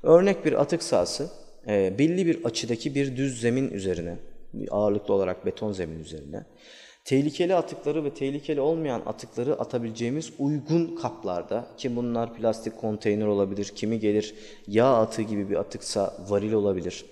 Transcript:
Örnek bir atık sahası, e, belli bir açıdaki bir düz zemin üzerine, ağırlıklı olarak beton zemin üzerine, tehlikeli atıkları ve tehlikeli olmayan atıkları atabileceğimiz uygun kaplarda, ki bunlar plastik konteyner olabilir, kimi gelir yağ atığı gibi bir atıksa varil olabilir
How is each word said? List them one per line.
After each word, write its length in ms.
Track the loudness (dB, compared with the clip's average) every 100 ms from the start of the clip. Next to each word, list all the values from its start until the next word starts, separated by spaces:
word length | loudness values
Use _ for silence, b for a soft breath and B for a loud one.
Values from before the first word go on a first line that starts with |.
Örnek 420 | 8 8 8 2
bir 160 | 2 2
atık 220 | 2 0
sahası, 480 | 2 2 2 -2 -6 -10 -18 -14 0
e, 300 | 2 2 4
belli 280 | 2 4 2
bir 180 | 0
açıdaki 500 | -2 -4 -4 -4 -2
bir 220 | -2 -2 -2
düz 240 | -4 0
zemin 300 | 0 2 0
üzerine, 460 | -2 -2 -2 -4 -8 -10 -14 -12 -10 -4
ağırlıklı 440 | 2 2 2 2
olarak 320 | 2 2 -2 -6
beton 260 | -4 -6
zemin 280 | -4 -6 -6
üzerine, 460 | -12 -14 -12 -14 -14 -20 B B B B
tehlikeli 500 | 0 2 2 0 2
atıkları 500 | 2 2 -4 -2 -2
ve 100 | -2
tehlikeli 460 | -4 -4 -4 -2 0
olmayan 420 | 2 2 0 -4 -4
atıkları 540 | -8 -8 -4 -2 0
atabileceğimiz 720 | 0 -2 -4 -4 -2 -2 -6 -4
uygun 580 | -2 -2 2 2 2 -2
kaplarda, 720 | -8 -6 -4 -4 -2 -4 -6 -8
ki 200 | -4 -2
bunlar 380 | -2 -2 -4
plastik 420 | 0 0 0 -4 -4
konteyner 500 | -4 0 2 2 4
olabilir, 460 | 4 2 0 -6 -4
kimi 240 | -2 0
gelir 340 | 2 2 0 -8 B B 0
yağ 300 | 4 6 6
atığı 260 | 4 0
gibi 280 | -2 -2 0
bir 60 | -2
atıksa 600 | -2 -8 -4 -2 -2 -4 0
varil 240 | 0 2
olabilir 520 | 2 2 0 -2 -8 -16